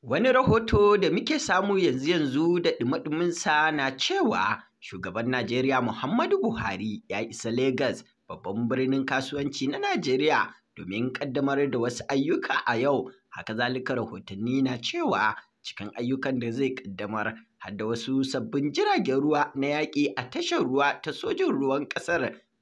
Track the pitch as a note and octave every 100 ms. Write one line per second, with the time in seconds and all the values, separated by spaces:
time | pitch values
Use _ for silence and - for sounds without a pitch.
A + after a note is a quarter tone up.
0 | C3 C3+ B3 B3+ C4 A3 A3 G#3 G#3 G#3
1 | F#3+ A3+ - D4+ - F#3 G3+ G3 E3+ C3
2 | C#3 F3 D3 C3 E3 F3 E3+ - A#2+ C#3
3 | - D3+ F3 E3+ - D3+ D#3 D3+ C3+ C3+
4 | - F#4+ D4 F2+ F#2+ G#2+ - _ - F#2
5 | F#2 F#2 A#2 B2+ G#2+ A#2+ C3 C3 B2 G#2+
6 | C3 A3 F4+ G4 G4 A3+ G#3+ C3+ - -
7 | _ G2 A#2 A#2 A2+ A#2 C3 C3 C3+ G2+
8 | - _ _ F2 - G2+ A#2 B2+ C3 C3+
9 | C3+ C3+ C3 C#3+ C#3+ - C3+ D3+ G4+ F4+
10 | D#3+ C3 D3+ C3 G2+ - _ - E2+ G2+
11 | B2 C3 D3 B2+ C#3 C#3 C#3+ C3 A#2 A#2+
12 | - C#3 C#3 F#3 - C3 - A#2 C3+ C#3+
13 | - - _ - - A2 A#2+ B2+ B2+ B2+
14 | G#2+ F#2 - G2 A2+ C3 C3 B2+ - E4+
15 | D#4+ G#2 G#2+ G2+ - _ - - G#2 -
16 | A#2+ C3 C3+ B2+ A#2 A2+ C3+ C3 - F#2
17 | G#2 G#2+ G#2+ A2+ - _ - G2+ G#2+ A#2
18 | B2+ C3+ C3 C3 A2+ C#3+ D3 C#3+ G#4 F#4+
19 | F3+ C3 D3 D3+ C#3+ C3+ C3+ D3 D#3 C#3
20 | C#3+ G2 B2+ - E4+ E4+ F3+ C3 C#3+ -
21 | - - - - F#4 A#3+ C3+ C3+ D3 -
22 | - E3+ B2 - _ _